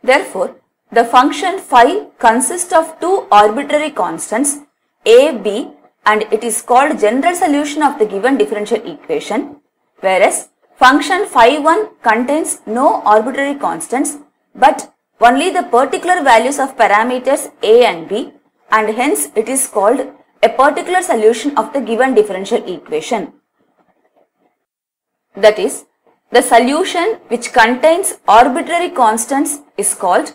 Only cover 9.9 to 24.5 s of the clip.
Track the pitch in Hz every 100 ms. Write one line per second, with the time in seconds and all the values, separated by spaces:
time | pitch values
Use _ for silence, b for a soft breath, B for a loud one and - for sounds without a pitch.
9.9 | _ 190 185 226 339 - _ _ _ 254
10.9 | 294 285 359 403 262 233 294 294 349 427
11.9 | _ 233 220 247 302 339 - - 226 226
12.9 | - - 214 226 254 277 285 175 165 -
13.9 | 240 294 - - _ _ - 262 269 -
14.9 | _ _ _ 233 262 349 359 254 233 269
15.9 | 359 339 359 277 226 240 285 277 - 208
16.9 | 202 233 254 247 285 - _ 196 233 233
17.9 | 170 156 202 - _ _ _ _ 220 214
18.9 | 220 269 415 - - 226 262 - 214 196
19.9 | 254 - - _ _ 233 - 277 285 339
20.9 | 359 359 226 214 247 285 285 - 277 233
21.9 | 226 262 226 208 185 196 240 - 170 -
22.9 | 151 - 160 160 _ _ _ _ _ _
23.9 | _ _ _ _ _ _